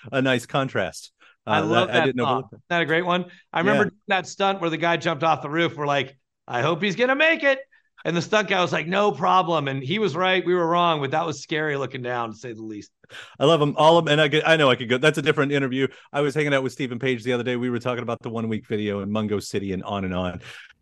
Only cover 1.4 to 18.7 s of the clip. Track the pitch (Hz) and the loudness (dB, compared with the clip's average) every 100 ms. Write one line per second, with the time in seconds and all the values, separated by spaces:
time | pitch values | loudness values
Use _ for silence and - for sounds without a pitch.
1.4 | - 156 - 117 117 - 147 123 127 120 | -2 0 2 2 2 2 0 0 0 -2
2.4 | 104 113 - 175 160 160 180 180 180 - | -4 -16 -4 -2 0 0 2 -2 -2 -12
3.4 | _ 160 180 214 190 - - 190 170 - | _ -2 2 2 0 -4 -4 -2 -2 -2
4.4 | 196 196 170 160 170 170 165 156 160 147 | 0 0 -2 -2 0 0 0 0 2 0
5.4 | 151 156 170 135 147 143 135 - _ _ | 0 -2 -2 -2 -2 0 -2 -8 _ _
6.4 | - 120 143 165 202 180 247 269 320 330 | -8 -2 0 0 -2 0 0 2 2 2
7.4 | 285 269 - _ _ _ 156 170 - 214 | 0 -2 -4 _ _ _ -4 -4 0 0
8.4 | 196 190 170 165 160 190 208 139 185 185 | 2 0 0 -2 -2 0 0 2 2 2
9.4 | 170 165 139 135 131 202 202 147 185 185 | 4 0 0 -4 -4 -2 -2 0 2 2
10.4 | 170 180 165 175 175 156 139 156 165 139 | 2 0 2 2 2 2 0 -2 -2 -6
11.4 | - 156 156 139 131 131 123 120 117 107 | -6 -4 -2 -2 -6 -6 -6 -4 -4 -8
12.4 | 127 110 110 104 - _ _ - - - | -14 -12 -12 -12 -16 _ _ -20 -18 0
13.4 | 139 165 147 - 151 170 156 147 151 151 | 4 4 4 4 6 6 6 4 4 2
14.4 | 156 160 139 123 117 123 156 151 147 151 | 4 4 6 4 2 2 2 2 0 0
15.4 | 139 143 135 127 131 - - 143 147 147 | 2 0 -2 0 -2 -4 -8 -2 -2 0
16.4 | 147 139 131 - 131 120 131 123 113 123 | 0 0 0 -4 -6 -4 -2 -2 -2 -2
17.4 | 120 123 123 120 127 120 117 117 127 113 | 0 -2 -2 -4 -4 -4 -4 -8 -6 -6
18.4 | 113 110 - | -4 -4 -4